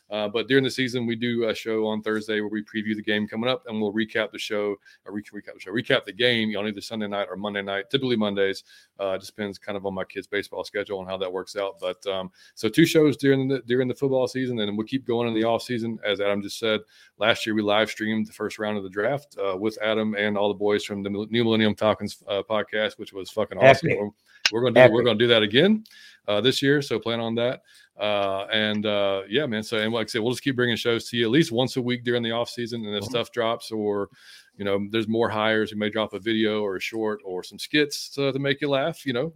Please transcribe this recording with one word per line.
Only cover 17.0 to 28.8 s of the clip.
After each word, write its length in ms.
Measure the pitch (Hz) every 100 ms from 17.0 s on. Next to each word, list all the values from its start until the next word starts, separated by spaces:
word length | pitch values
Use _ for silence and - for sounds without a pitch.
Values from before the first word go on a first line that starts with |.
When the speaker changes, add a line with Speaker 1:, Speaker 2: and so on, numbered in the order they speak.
| - -
Speaker 1:
last 260 | 104 110
year 100 | 117
we 60 | 107
live 300 | 104 104 107
streamed 360 | - 107 110 107
the 60 |
first 260 | - 107 -
round 200 | 107 107
of 60 |
the 40 | 95
draft, 480 | 98 110 139 - -
uh, 180 | 98
with 220 | 95 107 -
Adam 320 | 107 110 107
and 240 | 101 104 104
all 100 | 104
the 60 |
boys 280 | 101 104 104
from 200 | - 101
the 80 | 98
Mil-, 160 | 98 107
New 160 | 113
Millennium 300 | 113 110 107
Falcons, 500 | 104 107 98 104 - -
uh, 160 | 101 -
podcast, 480 | 107 101 107 107 -
which 160 | 101
was 160 | 95 92
fucking 280 | - 101 92
awesome. 320 | 135 131 165
Speaker 2:
Epic. 100 | 110
Speaker 1:
We're, 600 | 104 - _ - - 107
we're 80 | 123
gonna 160 | 117 123
do, 40 |
we're 60 | 113
Speaker 2:
Epic. 60 | 120
Speaker 1:
gonna 120 | 107
do 80 | 120
that 140 | 113
again, 420 | 107 120 185 214 - - - - -
uh, 120 | 104
this 200 | 120 131
year, 180 | 139 147
so 160 | 139 120
plan 200 | 117 117
on 160 | 113
that. 280 | 113 123 - _ - _ -
Uh, 460 | 104 101 98 98 101
and, 320 | 110 107 107